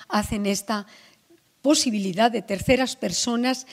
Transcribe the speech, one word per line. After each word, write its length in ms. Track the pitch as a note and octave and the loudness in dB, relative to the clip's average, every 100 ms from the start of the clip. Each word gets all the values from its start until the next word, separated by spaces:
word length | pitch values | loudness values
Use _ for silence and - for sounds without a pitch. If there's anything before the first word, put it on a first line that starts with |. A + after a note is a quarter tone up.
| - | -4
hacen 360 | G#3+ G#3 G#3+ G3+ | -2 -2 -2 -2
esta 400 | G3 - G#3 G3+ - - _ _ _ _ _ | -2 -4 -6 -8 -18 -20 _ _ _ _ _
posibilidad 680 | C4+ D4+ B3+ G#3+ F#3+ F3 A#3+ | 2 2 2 -2 -2 2 2
de 120 | A3 | 2
terceras 560 | - G3 - B3+ C4 - | -4 -2 2 2 0 -4
personas 680 | G#3 E3+ - A#3 B3 B3+ - | -4 -2 -2 0 0 -2 -6